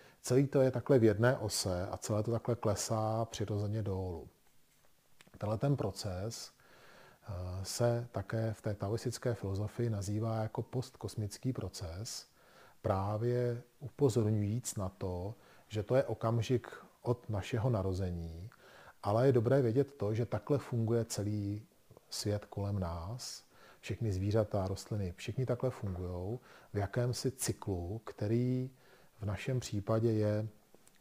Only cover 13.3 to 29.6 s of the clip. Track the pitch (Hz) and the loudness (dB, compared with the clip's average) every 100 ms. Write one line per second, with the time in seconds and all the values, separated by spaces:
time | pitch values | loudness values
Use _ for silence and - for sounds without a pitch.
13.3 | 123 123 120 - _ 135 - 143 117 107 | 2 0 -2 -6 _ -14 2 4 6 4
14.3 | 107 101 117 - - 92 - 95 90 95 | 4 2 0 -4 -4 -4 -4 -4 -4 -6
15.3 | 113 - - - 107 101 123 - 110 113 | -10 -16 -20 -8 -6 2 4 4 0 2
16.3 | 117 104 123 - - - _ - 123 - | 2 2 0 0 -12 -18 _ -2 -2 -2
17.3 | 104 - 120 127 113 95 92 92 87 82 | -4 -2 0 2 2 0 0 -2 -4 -6
18.3 | 82 101 - - - - - - 107 135 | -10 -14 -16 -20 -20 -20 -6 0 4 6
19.3 | 120 113 135 123 117 139 - 104 107 95 | 6 4 4 4 2 0 -2 -2 0 0
20.3 | 110 - 143 - 117 110 117 113 - 104 | -2 0 -2 0 -2 2 2 0 -4 -2
21.3 | 104 101 104 113 _ _ - - - 107 | -2 -2 -6 -8 _ _ -20 -12 -6 -2
22.3 | 104 - - 101 101 87 85 85 123 - | -2 -4 -6 -2 -2 -2 -4 -8 -8 -10
23.3 | - - - - - - 101 113 92 98 | -14 -18 -20 -20 -14 -8 -4 -2 0 2
24.3 | 110 104 104 92 95 - 104 95 - - | 2 2 0 -2 -4 -4 -4 -4 -6 -6
25.3 | 113 127 120 131 - 101 87 90 90 92 | -4 -2 0 -2 -4 -6 -6 -6 -6 -6
26.3 | 120 - - - - 98 - 123 117 135 | -8 -10 -20 -8 -4 -2 0 0 0 -4
27.3 | - - 110 - 92 87 110 - - 104 | -2 -4 -4 -4 -4 -4 -8 -10 -6 0
28.3 | 117 123 127 127 - - - - - 101 | 2 2 0 -4 -10 -20 -20 -20 -8 -4
29.3 | 95 - 127 | -4 -2 -2